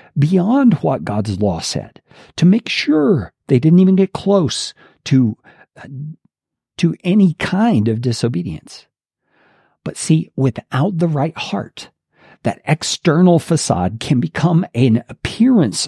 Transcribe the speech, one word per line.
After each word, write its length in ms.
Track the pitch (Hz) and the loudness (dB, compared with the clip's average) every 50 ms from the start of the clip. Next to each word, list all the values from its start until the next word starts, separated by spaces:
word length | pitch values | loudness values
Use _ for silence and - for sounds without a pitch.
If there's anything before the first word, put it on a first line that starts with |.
| - _ - | -18 _ -2
beyond 560 | - 139 156 190 185 175 202 247 285 269 240 175 - | 0 0 2 2 0 2 2 2 4 4 4 2 2
what 220 | - 156 135 - 78 | 0 -2 -2 -2 -4
God's 360 | - 101 107 101 107 98 90 | -4 -4 -4 -2 -4 -2 -2
law 200 | 104 101 87 80 | 0 -2 -2 -2
said 420 | - - - - - - _ - _ _ _ - - - - | -6 -6 -8 -8 -8 -10 _ -20 _ _ _ -20 -20 -12 -2
to 100 | - 165 | 2 4
make 200 | 180 202 233 - | 4 4 2 0
sure 680 | - - - - - 302 311 285 247 190 127 90 - _ _ _ | -4 -6 -6 -2 0 0 2 2 2 2 0 -2 -6 _ _ _
they 120 | - 139 123 | 0 0 2
didn't 180 | 127 160 170 | 4 4 4
even 180 | 180 190 185 190 | 6 4 4 4
get 180 | 185 196 185 - | 2 0 0 -2
close 600 | - - 196 202 196 165 127 - - - - - _ _ _ _ _ - | -6 -2 0 0 2 0 0 -4 -6 -10 -12 -14 _ _ _ _ _ -4
to, 320 | - 139 131 127 107 107 _ _ _ _ _ _ _ _ | 0 2 2 2 2 -2 _ _ _ _ _ _ _ _
uh, 100 | - - - 139 131 147 151 165 _ _ _ _ _ _ _ _ _ _ _ _ | -20 -20 -18 -14 -14 -14 -14 -16 _ _ _ _ _ _ _ _ _ _ _ _
to 180 | - - 165 - - - | -2 -2 -2 -2 -2 -2
any 320 | 180 190 214 196 175 151 | 0 2 4 4 2 2
kind 520 | - - - - 190 220 240 202 110 104 | -2 -6 -4 -2 0 0 2 2 0 0
of 140 | 113 110 113 | 0 -2 -2
disobedience. 840 | 123 127 113 - - 120 123 175 175 98 78 76 _ - - - - _ _ _ _ _ _ _ _ _ _ _ _ _ _ _ _ _ _ _ - | -2 -4 -4 -2 -2 -4 -2 -4 -6 -8 -10 -12 _ -18 -20 -20 -20 _ _ _ _ _ _ _ _ _ _ _ _ _ _ _ _ _ _ _ -12
But 120 | - - | -12 -10
see, 360 | - - - 160 160 165 - - | -6 0 0 0 0 0 -4 -4
without 600 | - 135 131 - - - - - 131 - 202 190 | -2 -2 -2 -2 -4 -12 -8 -4 -2 -2 -2 -2
the 100 | 160 175 | -2 -2
right 300 | 170 151 143 139 160 - | -2 -2 -2 -4 -4 -6
heart, 540 | - - - - 202 - - _ - - - _ _ _ _ _ _ _ _ - _ | -8 -10 -8 -8 -8 -8 -10 _ -20 -20 -20 _ _ _ _ _ _ _ _ -16 _
that 220 | - 117 - - - | -6 -6 -6 -6 -4
external 720 | - 156 - - - - - - 175 147 165 185 180 175 | -4 -4 -2 -2 -8 -8 -2 0 0 2 4 4 4 4
facade 600 | 160 - - 170 151 - - - 87 90 90 107 113 | 2 2 0 -2 -2 0 -2 -2 -2 -2 -4 -4 -6
can 200 | - - 143 123 | -4 -2 0 0
become 460 | - 160 - - - 180 165 160 190 - - | 0 -4 -4 -2 0 0 0 0 -2 -2 0
an 300 | 117 131 127 110 113 - | 0 2 2 2 0 -2
appearance 800 | - - _ - - - - 226 262 254 214 147 104 87 - - | -6 -18 _ -10 -8 -2 0 2 4 4 4 2 0 -2 -6 -8